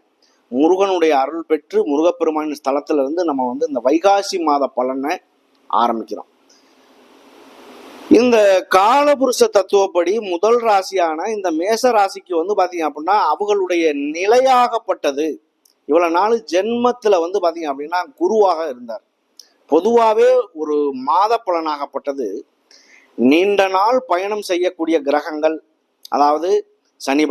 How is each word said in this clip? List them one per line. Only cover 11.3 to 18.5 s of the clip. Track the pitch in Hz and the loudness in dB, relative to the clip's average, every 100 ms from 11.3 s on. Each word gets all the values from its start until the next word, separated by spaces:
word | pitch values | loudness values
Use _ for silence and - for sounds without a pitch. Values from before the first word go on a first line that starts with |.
| 214 | -4
இந்த | 185 160 | -4 -2
மேச | 190 226 254 220 | -2 0 2 2
ராசிக்கு | 196 190 - 170 | 0 -4 -4 -4
வந்து | 180 196 | 0 0
பாத்தீங்க | 180 175 156 | -2 -2 -6
அப்படின்னா | 147 165 208 165 | -4 0 2 2
அவங்களுடைய | 151 208 208 180 170 160 143 143 165 | 0 -2 -2 0 0 0 -2 -6 -4
நிலையாகப்பட்டது | 196 247 262 247 240 226 - 175 151 139 156 - _ _ _ _ - | 2 2 4 2 2 -2 -4 -4 -4 -2 -6 -6 _ _ _ _ 0
இவ்வளவு | 160 175 170 | 2 2 2
நாள் | 214 233 - | 0 -2 -2
ஜென்மத்துல | 170 214 240 247 240 220 185 | -2 -2 0 -2 0 0 2
வந்து | 170 196 | 0 -2
பாத்தீங்க | 170 165 156 | -2 -4 -8
அப்படின்னா | 135 147 180 165 _ | -8 -6 -6 -6 _
குருவாக | 180 220 196 | 0 2 2